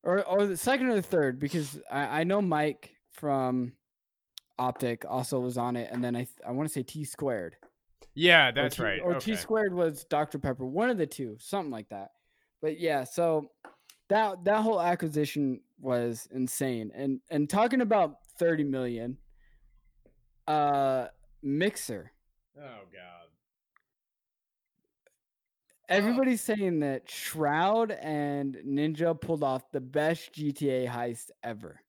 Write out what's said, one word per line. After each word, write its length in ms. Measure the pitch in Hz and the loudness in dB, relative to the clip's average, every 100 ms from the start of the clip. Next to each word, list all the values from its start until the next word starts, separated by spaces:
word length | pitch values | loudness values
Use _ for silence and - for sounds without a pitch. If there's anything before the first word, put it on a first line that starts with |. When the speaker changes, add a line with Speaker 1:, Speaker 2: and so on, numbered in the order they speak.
Speaker 1:
or, 220 | - 202 | 2 0
or 220 | 196 190 202 | 2 2 2
the 100 | 175 | 0
second 320 | 240 269 254 | 0 2 2
or 60 | |
the 80 | 214 | 0
third, 380 | 175 170 139 127 | 2 2 2 0
because 400 | 143 170 143 147 - | -2 -2 -4 -10 -6
I, 300 | 139 135 151 | -4 -2 0
I 40 | |
know 180 | 170 202 | 2 2
Mike 520 | 190 151 151 - - _ _ | 2 2 2 -2 -14 _ _
from 600 | - 147 135 127 127 123 - _ _ _ _ _ - _ - | -6 0 2 2 0 -2 -8 _ _ _ _ _ -20 _ -2
Optic 460 | 127 120 123 117 - | -2 0 -2 -2 -4
also 300 | 127 123 135 | -4 -2 -2
was 160 | 127 123 | -2 -2
on 200 | 120 120 | -2 -2
it, 140 | 117 | -4
and 100 | 123 | -4
then 120 | 123 120 | -2 -2
I 40 | |
th-, 140 | 123 - - | -6 -10 -6
I 40 | |
wanna 180 | 127 156 | -4 -2
say 140 | 143 | -4
T 220 | 123 156 | -6 -8
squared. 520 | 139 - 143 110 85 - - _ _ _ - | -10 -4 -2 -2 -6 -12 -20 _ _ _ -16
Speaker 2:
Yeah, 340 | - 170 170 135 | 2 8 8 8
Speaker 1:
Or 40 | |
Speaker 2:
that's 240 | 120 147 - | 2 -2 0
Speaker 1:
T, 60 | |
Speaker 2:
right. 180 | 113 92 | -2 0
Speaker 1:
or 140 | 123 180 | 0 -2
Speaker 2:
Okay. 160 | - | -2
Speaker 1:
T 40 | 214 | -4
squared 380 | - 220 202 | 0 0 0
was 300 | 180 165 151 | 2 0 0
Doctor 340 | - 147 151 151 | -2 -2 0 -2
Pepper, 260 | 143 131 131 | -4 -4 -4
one 220 | 156 240 | 0 0
of 60 | 220 | 2
the 80 | 151 | -2
two, 300 | - 123 107 | -2 -8 -8
something 320 | - 202 156 | -6 -4 -4
like 180 | 113 107 | -8 -10
that. 220 | 101 98 _ _ _ _ _ | -12 -12 _ _ _ _ _
But 160 | 156 156 | -4 0
yeah, 240 | 165 143 | 0 0
so 460 | 127 - 170 156 143 _ - _ - - _ | -2 0 2 2 -2 _ -20 _ -20 -20 _
that, 360 | 202 214 185 | 2 2 0
that 180 | 180 214 | 2 4
whole 180 | 220 202 | 4 4
acquisition 800 | 175 175 165 151 147 151 139 127 _ _ | 2 2 0 0 0 0 0 -2 _ _
was 480 | 135 120 120 117 - | 0 2 0 -4 -8
insane. 600 | 131 127 - 135 120 107 | -4 -4 -2 -2 -2 -6
And, 260 | - 139 131 _ | -4 -4 -4 _
and 180 | 151 147 | -2 0
talking 320 | 196 233 262 | 2 2 2
about 340 | 226 214 160 143 - - | 4 4 2 -2 -20 0
thirty 260 | 170 156 | 2 2
million, 540 | 143 131 123 117 120 135 - - _ _ _ _ _ _ _ _ _ _ - | 0 0 -2 -4 -6 -8 -16 -20 _ _ _ _ _ _ _ _ _ _ -2
uh, 600 | 151 147 139 135 131 120 _ - - | 0 2 2 2 0 -2 _ -20 -10
Mixer. 680 | 139 143 196 - - 104 - _ _ _ _ 139 | -2 0 0 -2 -10 -10 -12 _ _ _ _ -20
Speaker 2:
Oh, 40 | 143 113 92 | -18 -16 -18
God. 360 | 92 90 87 82 _ _ _ _ _ _ _ _ _ _ _ _ _ _ _ _ _ _ _ _ _ _ _ _ _ - | -20 -20 -20 -20 _ _ _ _ _ _ _ _ _ _ _ _ _ _ _ _ _ _ _ _ _ _ _ _ _ 0
Speaker 1:
Everybody's 600 | 190 208 247 262 233 - | 2 4 4 4 2 0
Speaker 2:
Oh. 60 | |
Speaker 1:
saying 260 | 214 196 165 | 0 2 2
that 280 | 143 131 - | 0 -2 -6
Shroud 840 | - - 160 147 151 185 220 226 | -10 -8 0 2 4 4 4 2
and 640 | 202 156 151 143 143 139 123 139 | -2 -4 -2 -2 -2 -4 -6 -4
Ninja 520 | 139 151 151 170 156 | 0 0 2 0 0
pulled 240 | - 160 | -2 0
off 260 | 139 131 - | 0 -2 -4
the 100 | 156 | -8
best 520 | 127 147 156 165 - | -2 0 0 0 -6
G 200 | - 147 | -4 -4
T 160 | 139 143 | 0 0
A 160 | 127 123 | 0 0
heist 440 | 120 123 117 - - | -2 -4 -6 -12 -12
ever. 380 | 117 110 87 73 | -10 -10 -12 -18